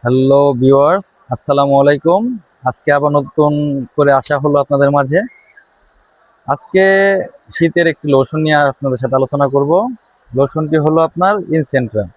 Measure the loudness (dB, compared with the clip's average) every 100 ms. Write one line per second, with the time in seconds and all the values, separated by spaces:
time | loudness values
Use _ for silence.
0 | 0 0 4 4 2 2 4 4 4 0
1 | -4 -20 _ -10 -2 0 2 2 2 2
2 | 0 0 -2 -8 _ _ -8 -4 -2 0
3 | 0 -2 -2 -2 0 0 -2 -4 -6 -2
4 | 2 2 0 -4 0 0 0 0 2 0
5 | 0 -2 -4 _ _ _ _ _ _ _
6 | _ _ _ _ -8 -8 -2 2 2 4
7 | 2 0 -4 -14 _ -2 -2 0 -2 -2
8 | 0 0 0 -2 0 0 0 -2 -6 -4
9 | -2 -2 -2 -2 0 0 0 0 -2 -8
10 | _ _ _ -2 -2 -2 -2 0 0 0
11 | 0 0 -2 -2 -2 -4 -2 -4 -2 -4
12 | -6